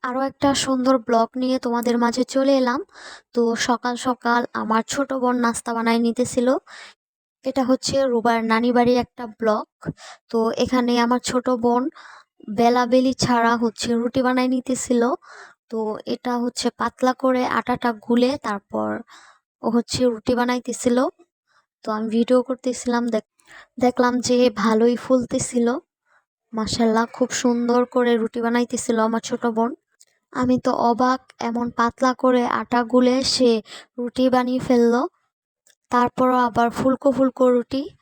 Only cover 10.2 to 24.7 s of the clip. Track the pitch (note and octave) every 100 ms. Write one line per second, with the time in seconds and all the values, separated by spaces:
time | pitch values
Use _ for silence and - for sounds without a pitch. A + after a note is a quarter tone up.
10.2 | _ A#3 A3+ - B3 B3+ B3 A#3+ A#3+ B3
11.2 | - B3+ A#3+ B3+ A#3+ A#3+ C#4 - - -
12.2 | _ _ - G#3 A#3 A#3+ B3 B3+ B3+ B3+
13.2 | B3 A#3+ A#3 A#3 A#3 - A#3 A#3 A#3+ C4
14.2 | B3+ B3+ B3+ B3+ - B3+ - B3 A#3 E4+
15.2 | - - - _ _ A3+ A3 G#3+ - A#3+
16.2 | B3+ A#3+ A#3+ - B3 - A#3 - B3+ B3
17.2 | C4 B3+ B3+ - A3+ B3 B3 A3 - A#3+
18.2 | B3 C#4+ A#3+ G3+ _ A3 G#3+ G#3+ A#3 -
19.2 | - _ _ _ - A#3 A3+ - B3 A3
20.2 | - A#3+ A#3+ B3 A#3+ A#3+ B3 B3 D4 -
21.2 | _ _ _ _ _ _ - G#3+ A3 A3
22.2 | A#3 B3+ B3 B3+ B3+ A#3+ - A#3+ A#3+ A3
23.2 | - _ _ - - - B3 - B3 B3
24.2 | A#3 B3 B3 G#3+ G#3+